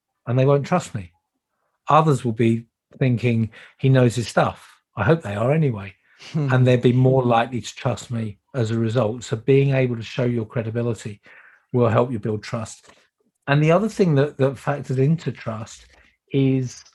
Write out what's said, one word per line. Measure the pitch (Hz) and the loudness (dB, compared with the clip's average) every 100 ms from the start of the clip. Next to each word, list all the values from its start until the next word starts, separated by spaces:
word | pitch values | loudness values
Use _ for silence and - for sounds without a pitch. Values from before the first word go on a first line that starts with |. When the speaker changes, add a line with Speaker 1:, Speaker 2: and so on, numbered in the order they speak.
| _ _ - | _ _ -4
Speaker 1:
and | 123 | 0
they | |
won't | 135 143 135 | 2 2 0
trust | 180 - | -4 -4
me. | 110 87 _ _ _ _ _ _ _ - | -14 -14 _ _ _ _ _ _ _ 2
Others | 151 156 131 | 2 4 0
will | 120 | -2
be | 110 117 117 - _ _ - | 0 0 0 -6 _ _ -2
thinking, | 131 110 123 113 113 - - - | 0 0 0 0 -2 -6 -20 -2
"He | 135 | 2
knows | 131 123 | 4 4
his | 120 98 | 0 -2
stuff. | 185 123 - - _ _ - | 0 -2 -4 -20 _ _ -4
I | |
hope | - 165 | 0 0
they | 104 | 0
are | 101 120 | -4 0
anyway." | 160 143 104 98 - _ _ - | 0 0 -2 -10 -18 _ _ -10
Speaker 2:
Hmm. | 160 139 | -4 0
Speaker 1:
And | 127 127 | 2 4
they'd | 123 | 4
be | 123 | 4
more | 123 131 131 | 4 4 4
likely | 123 117 120 120 | 2 2 0 -6
to | - - | -10 -8
trust | 127 110 - | -6 -6 -8
me | 117 110 98 _ | -8 -8 -12 _
as | 135 110 | -4 -2
a | 113 | -2
result. | 113 117 107 123 | -2 0 -2 -4
So | - 110 | -8 -6
being | - 139 139 | 2 4 4
able | 135 127 117 | 2 0 -4
to | |
show | 104 - | -8 -4
your | 123 120 110 | -2 -2 -4
credibility | 120 110 117 117 110 110 101 _ - - _ - | -6 -4 -4 -4 -6 -10 -16 _ -20 -20 _ -4
will | 123 113 | 2 4
help | 117 123 | 4 0
you | 113 | -2
build | 113 107 | -6 -6
trust. | - 120 107 - - _ _ _ _ _ - | -6 -10 -10 -16 -20 _ _ _ _ _ 0
And | 143 | 2
the | 156 | 4
other | 175 214 | 2 0
thing | - 180 139 | 0 2 2
that, | 147 - | 0 0
that | 135 123 | -2 -2
factors | - 143 135 127 | -6 -6 -4 0
into | 139 165 135 | 0 0 -4
trust | 113 117 110 - - - _ _ _ - | -8 -10 -10 -12 -18 -20 _ _ _ -4
is | 139 135 131 127 - - | 0 2 0 -2 -10 -20